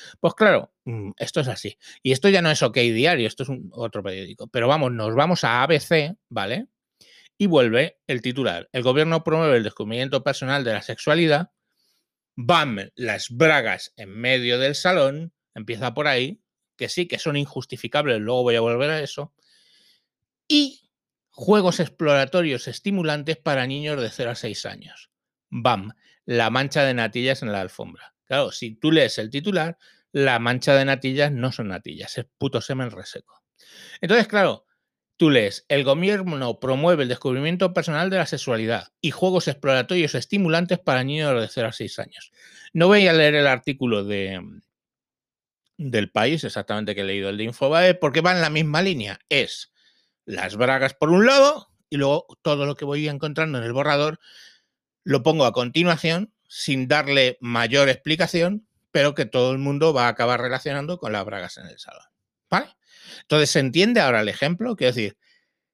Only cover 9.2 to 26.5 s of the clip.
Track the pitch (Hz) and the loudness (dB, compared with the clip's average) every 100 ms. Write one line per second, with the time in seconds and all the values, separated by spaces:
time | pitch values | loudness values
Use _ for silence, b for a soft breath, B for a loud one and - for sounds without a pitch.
9.2 | 165 160 156 120 101 - 107 117 135 135 | 0 0 4 2 0 -6 -8 -6 -4 -2
10.2 | 143 - 131 143 127 104 - 113 - 160 | -2 -4 -4 -2 -2 -4 -6 -6 0 2
11.2 | 160 147 185 _ _ _ _ _ _ _ | 4 2 0 _ _ _ _ _ _ _
12.2 | _ - 117 170 143 104 98 - 113 98 | _ -4 2 2 2 -4 -10 -8 -6 -6
13.2 | - 120 160 147 110 92 - - 95 107 | -6 2 4 4 0 -4 -8 -18 -16 -6
14.2 | 123 127 120 123 135 143 180 180 139 147 | 0 0 2 0 0 0 0 2 2 0
15.2 | 165 - _ - 110 107 123 120 147 127 | -10 -16 _ -14 -10 -6 -6 -2 0 0
16.2 | 131 220 _ _ _ _ 120 - 175 120 | -2 -8 _ _ _ _ -6 -4 -4 -4
17.2 | 156 143 139 131 - 127 123 147 147 110 | -4 -4 -4 -8 -12 -14 -4 -2 0 -2
18.2 | 107 127 123 117 117 120 147 156 139 - | 0 0 2 2 0 0 -2 -4 -6 -10
19.2 | 147 _ b b b b b b b _ | -14 _ b b b b b b b _
20.2 | _ _ - 294 277 - _ _ _ _ | _ _ 0 0 0 -6 _ _ _ _
21.2 | _ - 180 214 180 165 156 - 151 139 | _ -6 2 4 4 0 -4 -2 2 2
22.2 | 135 180 160 123 - - 202 196 156 147 | 2 0 0 -4 -8 -8 -4 -2 -2 -4
23.2 | 143 156 160 135 127 143 151 143 113 - | -4 -4 -2 -2 -2 -4 -6 -4 -6 -6
24.2 | 120 120 113 101 101 101 - - - _ | -6 -6 -8 -10 -12 -14 -18 -20 -20 _
25.2 | _ _ _ 120 123 107 104 b b b | _ _ _ -2 0 0 -4 b b b
26.2 | - 120 110 | -4 0 2